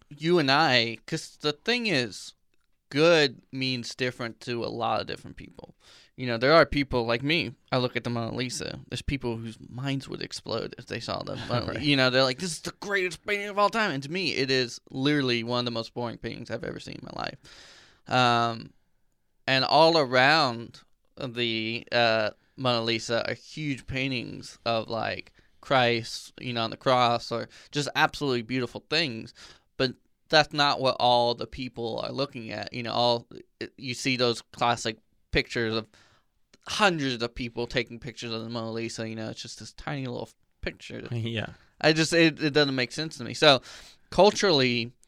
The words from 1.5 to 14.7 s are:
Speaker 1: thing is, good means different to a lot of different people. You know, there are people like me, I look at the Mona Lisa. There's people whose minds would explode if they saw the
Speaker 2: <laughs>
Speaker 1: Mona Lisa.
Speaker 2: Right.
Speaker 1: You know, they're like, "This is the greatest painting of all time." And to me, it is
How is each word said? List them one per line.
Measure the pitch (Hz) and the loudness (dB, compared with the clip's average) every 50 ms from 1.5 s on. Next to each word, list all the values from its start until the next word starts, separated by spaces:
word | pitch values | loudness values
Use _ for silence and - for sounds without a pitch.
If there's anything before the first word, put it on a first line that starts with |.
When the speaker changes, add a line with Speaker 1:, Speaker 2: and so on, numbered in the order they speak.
| 147 | -4
Speaker 1:
thing | - - 226 240 247 233 | -2 -2 -2 -2 0 0
is, | 214 170 131 123 104 - - - - - _ _ _ _ _ _ _ _ _ _ - | 0 0 0 0 -2 -6 -12 -16 -16 -20 _ _ _ _ _ _ _ _ _ _ -4
good | - 139 156 170 170 156 147 135 117 - _ _ | 2 4 6 6 6 6 4 2 0 -6 _ _
means | - 131 131 131 127 120 117 - - | -8 -4 -4 -2 -4 -4 -6 -10 -6
different | - 131 123 120 - 123 113 110 _ | -4 -4 -4 -4 -6 -10 -10 -10 _
to | - 123 120 117 110 | -8 -8 -6 -4 -4
a | |
lot | 110 113 117 113 113 110 107 | -6 -4 -4 -2 0 0 -2
of | - | -2
different | - - - - - - | -4 -8 -10 -12 -18 -18
people. | - - - - - - - - _ _ - - - - _ _ | -18 -18 -18 -18 -20 -20 -20 -20 _ _ -20 -20 -20 -20 _ _
You | - 127 | -8 -4
know, | 123 117 | -4 -2
there | 113 127 143 160 | 2 4 8 8
are | 165 143 | 8 8
people | - - 143 139 - 127 123 113 | 6 4 -2 -2 0 0 -2 0
like | 117 117 120 135 | 0 0 0 0
me, | 143 165 170 101 113 123 _ _ - | 0 0 0 0 -4 -8 _ _ -2
I | - | 0
look | 127 123 120 - | 0 0 0 -2
at | 120 - | -4 -4
the | 120 | -4
Mona | 120 117 113 113 110 | -4 -4 -4 -4 -4
Lisa. | 117 127 123 - - - - - - - - | -4 -4 -4 -6 -8 -8 -8 -10 -10 -10 -10
There's | - - - | -10 -8 -4
people | - 143 131 123 120 117 | -4 -6 -4 -4 -4 -6
whose | 113 113 113 107 - - - | -4 -8 -12 -12 -14 -18 -14
minds | - 127 135 139 135 135 - - | -12 -8 -4 -4 -4 -4 -4 -8
would | - - - | -10 -10 -10
explode | - - - - - 104 117 101 104 - - | -10 -12 -12 -8 -6 -6 -6 -6 -8 -10 -14
if | - | -12
they | - - 117 | -10 -10 -8
saw | 117 - 95 - - | -6 -6 -6 -6 -6
the | - 101 | -8 -8
Speaker 2:
<laughs> | 104 107 | -8 -6
Speaker 1:
Mona | - 120 120 | -4 -4 -4
Lisa. | - - - | -2 -4 -6
Speaker 2:
Right. | - | -2
Speaker 1:
You | 139 143 143 | 2 2 4
know, | 135 131 127 | 4 4 4
they're | 123 131 135 | 4 4 4
like, | 131 127 135 | 2 0 -4
"This | 185 180 156 | -6 -8 -8
is | - | -6
the | - 170 - - | -8 -12 -12 -10
greatest | - 208 202 196 180 180 165 - - | -8 -4 -2 -2 -2 -2 -6 -8 -6
painting | - 202 202 202 | -4 -4 -4 -4
of | 208 190 202 | -4 0 2
all | 208 196 | 2 2
time." | 208 233 214 196 | 4 2 0 0
And | 139 135 135 | -2 -4 -6
to | 139 | -4
me, | 165 190 185 139 87 | -4 -4 -2 -2 0
it | - 139 131 | 0 0 2
is | 135 131 127 117 | 2 2 2 0